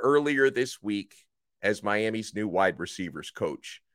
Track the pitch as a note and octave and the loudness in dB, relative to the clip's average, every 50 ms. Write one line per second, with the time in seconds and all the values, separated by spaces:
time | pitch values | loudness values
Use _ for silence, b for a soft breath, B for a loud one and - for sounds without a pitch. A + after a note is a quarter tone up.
0 | A#2 C3+ D3 D3 D3 D3 C#3+ C3+ C3+ C3 G#2 A#2+ C3 B2 - - - G#2 G#2 G2+ | 2 4 4 4 4 2 4 4 4 4 4 2 -2 -2 -4 -6 -4 -4 -4 -4
1 | - - - - _ _ _ _ _ _ _ _ - G2+ G#2+ - - G#2 G#2 G#2+ | -4 -8 -14 -20 _ _ _ _ _ _ _ _ 0 0 0 0 -2 -2 0 0
2 | A2 A2 A2 A2 G#2 - E2+ G#2 G#2+ G2 E2 F#2+ F#2+ F#2 E2+ F2 F2 - - - | 0 0 -2 -4 -6 -6 -4 -4 -4 0 2 2 4 2 2 0 -6 -8 -8 -8
3 | F#2 E2 D#2 D2+ C#2+ - - - - D#2 C#2 - - - - - _ _ | -8 -8 -8 -10 -14 -12 -6 -4 -4 -4 -4 -8 -12 -16 -18 -18 _ _